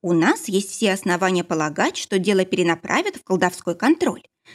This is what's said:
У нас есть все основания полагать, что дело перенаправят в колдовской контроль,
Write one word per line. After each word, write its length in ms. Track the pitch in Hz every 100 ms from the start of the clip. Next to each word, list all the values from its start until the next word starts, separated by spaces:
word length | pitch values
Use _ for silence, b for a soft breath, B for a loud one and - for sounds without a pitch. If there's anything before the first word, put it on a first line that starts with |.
У 120 | 180
нас 360 | 170 170 415 -
есть 220 | 190 202
все 200 | - 214
основания 520 | 190 196 175 190 185
полагать, 520 | 175 160 156 151 240 -
что 240 | - 196
дело 240 | 185 196
перенаправят 720 | 185 - 175 165 185 240 403 381
в 80 |
колдовской 520 | - 185 180 180 - 170
контроль, 480 | 226 330 320 - _ _ B